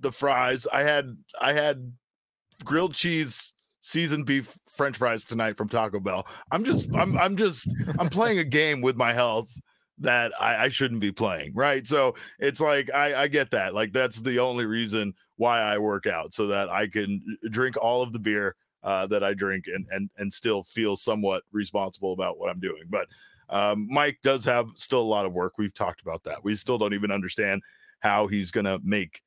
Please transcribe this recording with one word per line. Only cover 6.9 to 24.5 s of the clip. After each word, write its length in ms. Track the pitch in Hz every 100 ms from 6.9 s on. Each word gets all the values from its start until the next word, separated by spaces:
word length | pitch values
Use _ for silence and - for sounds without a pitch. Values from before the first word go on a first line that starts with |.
I'm, 240 | 147 175 165
I'm 180 | 190 202
just, 360 | 202 135 - - - 147
I'm 120 | 165
playing 300 | 185 233 190
a 40 |
game 380 | 147 151 156 139
with 140 | 127 123
my 160 | 120
health 360 | 120 120 110 110 - _ _ _ -
that 320 | 127 120 117 -
I, 260 | 113 110
I 40 | 131
shouldn't 300 | 127 131 113
be 100 | 101
playing, 420 | 98 107 82 73
right? 300 | 104 143 135 113
So 280 | 147 135 - - -
it's 220 | 143 143
like, 320 | 156 143 131
I, 300 | 139 147 135
I 40 | 147
get 240 | 143 127
that. 220 | 113 95
Like, 200 | 104 110
that's 280 | 131 127 110
the 180 | 127 120
only 260 | 127 123
reason 480 | 107 113 110 110 104 - _ -
why 240 | 117 117
I 160 | 104 104
work 280 | 107 98
out, 280 | 104 82 80
so 140 | - 101
that 220 | 98 92
I 180 | 95 107
can 340 | 107 98 101 - 107 113
drink 280 | 113 127 120
all 240 | 113 123
of 120 | 123
the 60 | 113
beer, 360 | 107 104 98 - _ _
uh, 240 | 98 95 98
that 160 | 104
I 100 | 98
drink 320 | 98 98 95 87
and, 180 | 95 92
and, 180 | 98 101 -
and 160 | 101
still 300 | - 113 101
feel 320 | - 117 107
somewhat 480 | 98 117 107 98 92 _
responsible 600 | 107 101 101 95 - 95
about 260 | 92 90 82
what 100 | 90
I'm 100 | 90
doing. 220 | 92 78 85
But, 180 | 101 - - - _ -
um, 380 | 101 104 104 104
Mike 300 | 139 147 -
does 240 | 135 135
have 220 | 120